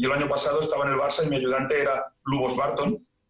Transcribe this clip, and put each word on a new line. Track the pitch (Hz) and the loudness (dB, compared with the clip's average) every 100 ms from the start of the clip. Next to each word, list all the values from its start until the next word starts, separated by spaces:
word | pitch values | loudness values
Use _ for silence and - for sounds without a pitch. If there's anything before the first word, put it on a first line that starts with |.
yo | 131 | 0
el | 143 | 0
año | 143 | 0
pasado | 139 147 151 | 0 0 0
estaba | 151 139 | 0 0
en | 139 | 0
el | 135 | 0
Barça | 143 170 | 0 0
y | 151 | 0
mi | 135 | 0
ayudante | 127 131 131 147 | 0 0 0 0
era | 143 131 - _ | 2 0 -4 _
Lubos | 135 139 127 123 | -4 0 0 0
Barton, | 139 143 170 214 - _ | -2 0 -2 -2 -8 _